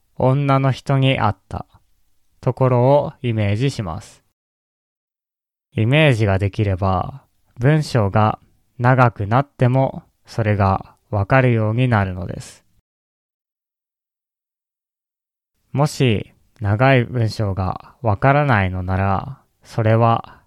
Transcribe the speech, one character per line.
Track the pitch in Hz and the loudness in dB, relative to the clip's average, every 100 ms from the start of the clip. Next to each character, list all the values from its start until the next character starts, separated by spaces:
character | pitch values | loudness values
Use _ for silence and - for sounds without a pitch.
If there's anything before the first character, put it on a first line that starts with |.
| _ - | _ -2
女 | 127 135 139 135 | 0 0 0 0
の | 135 | 0
人 | 127 - 135 | -2 -2 0
に | 135 131 | 2 2
会 | 107 | -2
っ | - - | -4 -10
た | - - _ _ _ _ _ _ _ | -14 -14 _ _ _ _ _ _ _
と | 131 | -6
こ | - 127 | 0 0
ろ | 123 | 2
を | 127 143 - - | 4 2 0 -6
イ | 123 | -4
メ | 110 101 | -2 -2
ー | 104 | 0
ジ | 139 | -2
し | - | -4
ま | 92 92 | -8 -10
す。 | - - _ _ _ _ _ _ _ _ _ _ _ _ _ _ _ | -14 -20 _ _ _ _ _ _ _ _ _ _ _ _ _ _ _
イ | - 110 | -2 0
メ | 147 156 | 2 2
ー | |
ジ | 110 107 | 2 0
が | 95 | 0
で | 101 | -2
き | - | -2
れ | 101 90 | -2 0
ば、 | 98 92 - 139 _ _ _ - | -2 -2 -4 -12 _ _ _ -2
文 | 131 156 | 0 2
章 | 147 123 98 | 0 -2 0
が | 107 107 - _ _ _ - | 0 0 -2 _ _ _ -2
長 | 120 127 120 | 2 4 2
く | - 101 | 0 -2
な | 120 | -2
っ | 143 | -2
て | - 123 | -2 0
も | 131 135 - _ _ - | 2 -2 -6 _ _ -14
そ | - | -4
れ | 107 104 | -2 2
が | 98 95 - _ - | 2 0 -6 _ -8
わ | 104 101 | -4 0
か | 131 | 2
る | 127 | 2
よ | 113 107 | 0 -2
う | |
に | 113 127 | -2 0
な | 107 | 0
る | 95 | 0
の | 90 95 | -6 -10
で | - | -12
す。 | - - _ _ _ _ _ _ _ _ _ _ _ _ _ _ _ _ _ _ _ _ _ _ _ _ _ _ _ _ _ _ _ | -14 -20 _ _ _ _ _ _ _ _ _ _ _ _ _ _ _ _ _ _ _ _ _ _ _ _ _ _ _ _ _ _ _
も | 127 151 | -2 -2
し | - 127 104 - _ _ - | 0 0 0 -4 _ _ -8
長 | 101 104 131 131 | -2 2 4 2
い | - | 0
文 | 123 110 | -2 -4
章 | - 104 | -2 -4
が | 92 92 - - - | -2 -4 -6 -14 -6
わ | 113 98 | -4 0
か | 135 | 2
ら | 143 143 | 2 2
な | 107 92 | 0 0
い | |
の | 92 | -4
な | 92 95 | -4 -2
ら、 | 98 95 - - _ _ | 0 -2 -6 -16 _ _
そ | - - | -12 -2
れ | 110 113 | 2 2
は | 117 117 - - | 2 0 -4 -20